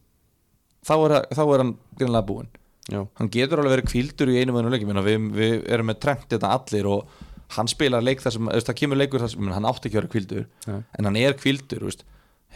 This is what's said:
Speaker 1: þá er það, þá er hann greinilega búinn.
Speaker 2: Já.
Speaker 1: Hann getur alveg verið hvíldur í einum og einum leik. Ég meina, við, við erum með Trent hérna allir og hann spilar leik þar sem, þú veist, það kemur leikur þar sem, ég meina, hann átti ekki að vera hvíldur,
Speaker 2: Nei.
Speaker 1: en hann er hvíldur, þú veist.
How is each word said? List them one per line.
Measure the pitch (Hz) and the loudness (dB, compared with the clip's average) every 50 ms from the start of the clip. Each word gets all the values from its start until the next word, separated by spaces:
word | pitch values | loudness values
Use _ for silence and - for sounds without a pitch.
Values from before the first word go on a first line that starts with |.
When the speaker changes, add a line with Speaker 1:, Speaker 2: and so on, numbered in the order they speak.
| _ _ _ _ _ _ _ _ _ _ _ _ _ _ _ _ - | _ _ _ _ _ _ _ _ _ _ _ _ _ _ _ _ -2
Speaker 1:
þá | - 156 | 2 4
er | 156 156 151 151 | 4 6 6 6
það, | 139 - - 135 | 4 2 0 0
þá | 139 | 2
er | 156 147 143 131 127 | 4 4 4 4 4
hann | 123 110 - _ - - - | 2 -2 -4 _ -12 -6 -2
greinilega | 135 123 117 113 101 98 | 0 2 2 2 2 0
búinn. | 101 110 - - - - _ _ _ _ - - | -4 -8 -8 -14 -18 -20 _ _ _ _ -12 -8
Speaker 2:
Já. | 104 101 98 101 _ - | -6 -6 -6 -6 _ -4
Speaker 1:
Hann | 113 107 98 | -4 -2 0
getur | 117 127 139 165 151 147 | 2 0 2 2 2 2
alveg | 139 131 | 2 2
verið | 131 127 - | 2 0 0
hvíldur | - 120 123 147 147 - 147 127 | 0 -2 -2 -2 -2 -2 0 2
í | 127 123 | 4 2
einum | 127 127 123 | 2 2 2
og | 120 | 0
einum | 117 117 123 | 0 0 0
leik. | 123 107 | -2 -2
Ég | 101 | -2
meina, | 101 98 95 | -2 0 2
við, | 104 110 110 110 107 104 | 2 2 2 0 -2 0
við | 104 110 110 113 113 - - 117 | 0 2 2 2 0 -2 0 0
erum | 113 113 110 | 0 0 -2
með | 110 - - | -4 -2 -2
Trent | 143 139 - - - 120 | -2 -2 -2 -2 -4 -4
hérna | 110 101 98 107 | -2 0 0 0
allir | 131 131 - - 104 98 101 | 0 -2 -2 -2 -2 0 0
og | 101 101 - - - - - - - - - - - - | 0 -2 -2 -6 -16 -20 -20 -20 -20 -20 -18 -10 -4 -4
hann | 110 117 | -2 -2
spilar | - - 156 139 123 120 113 | 0 0 0 2 2 2 2
leik | 127 135 135 | 0 0 0
þar | - 131 110 113 | -2 -4 -4 -2
sem, | 113 | -2
þú | 110 - | 0 0
veist, | 117 113 - | 0 0 -2
það | 120 - - | -4 -2 0
kemur | 147 139 139 | 0 2 2
leikur | 139 127 135 131 117 | 0 0 0 -2 -2
þar | 113 107 | -4 -4
sem, | - | -4
ég | 101 98 | -4 -4
meina, | 90 98 | -4 -2
hann | 104 113 | -2 -2
átti | 127 - - 113 | -2 -2 -4 -2
ekki | 104 107 | -2 -2
að | - | -2
vera | - - | 0 -2
hvíldur, | 117 95 95 - 98 - - _ - - - | -4 -4 -4 -6 -8 -8 -10 _ -16 -12 -10
Speaker 2:
Nei. | 101 101 113 _ - - | -8 -10 -10 _ -6 -2
Speaker 1:
en | 107 104 | -2 0
hann | 98 110 123 | 2 4 2
er | 139 143 139 | 2 2 2
hvíldur, | - 135 139 139 135 - 135 110 | 0 0 0 0 -2 -8 -8 -6
þú | 101 98 | -6 -8
veist. | - - - - - - _ _ _ _ _ _ - | -10 -10 -14 -20 -20 -20 _ _ _ _ _ _ -8